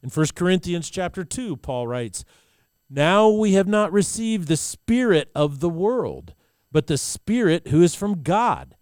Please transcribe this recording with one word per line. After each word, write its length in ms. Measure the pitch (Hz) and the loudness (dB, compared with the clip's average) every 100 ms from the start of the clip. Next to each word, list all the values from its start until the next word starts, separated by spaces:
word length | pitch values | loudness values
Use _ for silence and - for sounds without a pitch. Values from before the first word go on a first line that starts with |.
In 80 | 127 | -6
First 240 | 151 156 | -2 -2
Corinthians 560 | - 175 185 180 170 156 | 0 0 0 0 -6 -6
chapter 360 | - 175 180 175 | -6 -6 -8 -10
two, 320 | - 240 131 | -8 -8 -10
Paul 300 | - 127 120 | -8 -6 -6
writes, 360 | 123 117 92 - _ _ _ _ _ _ | -6 -8 -10 -18 _ _ _ _ _ _
"Now 400 | 139 151 202 220 | 0 2 6 4
we 240 | 214 214 | 4 4
have 140 | 190 190 | 4 4
not 240 | 214 208 | 2 2
received 560 | 196 185 214 226 220 156 | 2 0 -2 -2 -2 -2
the 100 | 160 | -2
spirit 720 | - - - 233 247 165 131 - | -2 -10 -2 0 4 2 2 -2
of 240 | 147 143 | -2 0
the 100 | 170 | -4
world, 640 | 165 202 247 139 67 78 - _ _ _ | -2 -2 -2 -4 -8 -14 -20 _ _ _
but 160 | 151 - | -2 0
the 100 | 143 | -4
Spirit 720 | - - - 233 208 165 - | -4 -10 -4 0 2 0 0
who 140 | 151 | 4
is 140 | 175 - | 4 2
from 280 | 202 190 | -6 -4
God 520 | 135 196 240 110 65 _ | -2 0 0 -2 -8 _